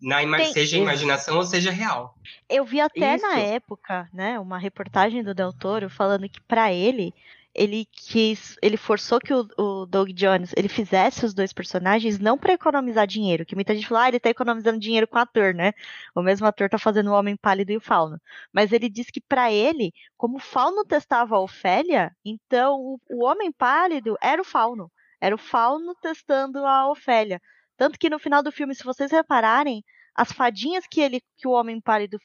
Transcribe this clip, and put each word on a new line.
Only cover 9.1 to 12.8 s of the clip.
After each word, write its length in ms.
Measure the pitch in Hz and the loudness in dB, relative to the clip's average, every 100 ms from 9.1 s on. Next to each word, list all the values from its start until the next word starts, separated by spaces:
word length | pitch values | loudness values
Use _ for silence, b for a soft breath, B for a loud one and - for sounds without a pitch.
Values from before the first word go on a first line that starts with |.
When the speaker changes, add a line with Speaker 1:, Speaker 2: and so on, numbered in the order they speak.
| 247 | -2
Speaker 2:
que 140 | - | 2
o, 120 | 262 214 - | -2 -2 -2
o 280 | 208 196 | -4 -4
Doug 240 | 185 196 196 | -2 0 0
Jones, 420 | 180 196 185 180 | 0 2 2 0
ele 140 | - 202 | -2 -2
fizesse 560 | - 202 190 269 - | -2 0 2 2 0
os 80 | 226 | -4
dois 180 | 196 190 | -2 -4
personagens 680 | - 180 185 180 220 220 202 | -6 -8 -2 2 2 0 0
não 200 | 208 269 | 0 2
pra 160 | 370 | 2
economizar 520 | 359 320 285 | 0 2 0